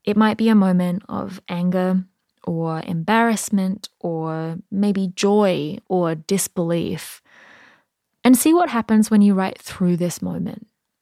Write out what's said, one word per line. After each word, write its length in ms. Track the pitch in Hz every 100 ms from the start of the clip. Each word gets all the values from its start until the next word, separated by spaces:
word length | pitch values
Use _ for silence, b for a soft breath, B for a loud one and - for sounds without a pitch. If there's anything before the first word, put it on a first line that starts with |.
| 208
It 100 | 208
might 220 | 214 220
be 100 | 226
a 80 | 214
moment 480 | 190 180 180 175 -
of 320 | - 190 185 -
anger 560 | 175 180 185 185 185 185 _ _ _ -
or 360 | 165 165 160 -
embarrassment 1000 | 165 160 226 233 214 - 196 190 - - _
or 560 | 175 160 160 160 160 165 -
maybe 380 | 190 208 196 190 -
joy 640 | 202 208 202 151 151 - -
or 260 | 185 165
disbelief. 1080 | 160 - 196 - 185 170 170 175 170 - - b b b b b b b _ _ _
And 140 | 247 247
see 160 | 311
what 160 | 339 330
happens 400 | 233 220 220 214
when 120 | 214
you 120 | 202
write 260 | 190 190 -
through 340 | - - 180 170
this 240 | 175 -
moment. 460 | 180 170 175 - - _ _ _